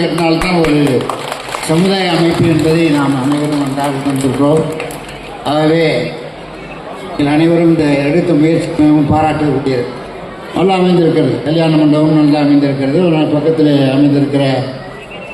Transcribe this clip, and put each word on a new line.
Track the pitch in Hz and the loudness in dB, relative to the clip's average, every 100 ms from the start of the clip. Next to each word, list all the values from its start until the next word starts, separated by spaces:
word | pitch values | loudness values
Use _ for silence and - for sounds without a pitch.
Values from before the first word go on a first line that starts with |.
கட்டினால்தான் | 165 160 165 160 180 175 | 0 0 0 0 0 0
ஒரு | 156 147 139 120 - - - - - - - | 2 2 2 0 -2 -8 -10 -12 -10 -10 -2
சமுதாய | 160 190 190 180 165 | 0 2 0 0 0
அமைப்பு | 170 - 170 | 0 2 2
என்பதை | 151 156 165 165 143 | 2 2 2 2 2
நாம் | 139 139 | 0 0
அனைவரும் | 135 147 147 147 | -2 -2 -2 -2
நன்றாக | 135 139 143 135 | -4 -4 -4 -4
உணர்ந்திருக்கிறோம். | 143 135 135 127 143 156 147 - - - - - - - - | -4 -2 -2 0 2 2 0 -6 -10 -12 -14 -16 -16 -10 -4
ஆகவே | 151 156 165 156 - - - - - - - - - - - - - | 0 2 2 0 -2 -4 -8 -14 -16 -16 -16 -16 -16 -14 -14 -10 -4
இதில் | 143 151 | 0 2
அனைவரும் | 165 170 165 | 2 4 4
இந்த | 160 147 139 143 | 2 2 0 2
எடுத்த | 170 175 147 | 0 2 2
முயற்சி | 160 165 - - | 2 2 -2 2
மிகவும் | 151 151 143 | 4 4 2
பாராட்டக்கூடியது. | 151 156 151 147 131 135 123 - - - - - - - - | 2 0 0 0 0 -2 -2 -4 -10 -14 -14 -14 -14 -8 0
நல்லா | 185 190 | 2 2
அமைந்திருக்கிறது, | 180 175 160 151 135 117 135 | 4 4 4 2 0 -2 -2
கல்யாண | 165 160 156 | 0 2 2
மண்டபம் | 147 151 156 156 | 4 4 4 4
நல்லா | 147 147 143 | 4 4 4
அமைந்திருக்கிறது. | 143 139 135 135 160 175 | 4 2 0 0 2 2
ஒரு | 156 | 2
நாள் | 147 147 | 0 0
பக்கத்தில் | 156 160 147 139 135 139 | 0 2 2 2 2 2
அமைந்திருக்கிற | 143 139 139 139 135 131 120 - - - - - - | 2 2 0 0 0 -2 -4 -10 -14 -16 -16 -16 -16